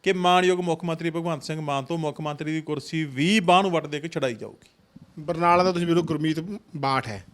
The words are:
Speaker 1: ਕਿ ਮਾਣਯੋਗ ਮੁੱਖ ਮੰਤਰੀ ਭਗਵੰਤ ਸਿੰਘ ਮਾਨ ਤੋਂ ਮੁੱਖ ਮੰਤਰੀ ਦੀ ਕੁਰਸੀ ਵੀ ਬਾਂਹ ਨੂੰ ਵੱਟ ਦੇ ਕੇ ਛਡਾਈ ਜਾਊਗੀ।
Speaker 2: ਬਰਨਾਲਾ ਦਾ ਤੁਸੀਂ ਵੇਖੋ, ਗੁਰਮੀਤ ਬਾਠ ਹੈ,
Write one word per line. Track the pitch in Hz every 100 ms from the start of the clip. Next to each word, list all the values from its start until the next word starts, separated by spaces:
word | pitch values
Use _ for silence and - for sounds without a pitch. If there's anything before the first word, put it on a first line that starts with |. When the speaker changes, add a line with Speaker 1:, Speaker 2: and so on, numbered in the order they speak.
Speaker 1:
ਕਿ | 185
ਮਾਣਯੋਗ | 185 180 180 180 180
ਮੁੱਖ | 175 175
ਮੰਤਰੀ | 170 165 170
ਭਗਵੰਤ | 170 170 151
ਸਿੰਘ | - 156
ਮਾਨ | 151 139
ਤੋਂ | 135 170
ਮੁੱਖ | 151 147
ਮੰਤਰੀ | 156 143 156
ਦੀ | 160
ਕੁਰਸੀ | 151 147 - 165
ਵੀ | 151 127 170 220
ਬਾਂਹ | 175 180
ਨੂੰ | 196
ਵੱਟ | 165 147
ਦੇ | 147
ਕੇ | 160
ਛਡਾਈ | 160 131
ਜਾਊਗੀ। | 110 - - _ _ _ - - -
Speaker 2:
ਬਰਨਾਲਾ | 151 165 170 175
ਦਾ | 185
ਤੁਸੀਂ | 175 175
ਵੇਖੋ, | 170
ਗੁਰਮੀਤ | 165 151 156 156 175 208 - 147
ਬਾਠ | 135 131 113
ਹੈ, | 101 -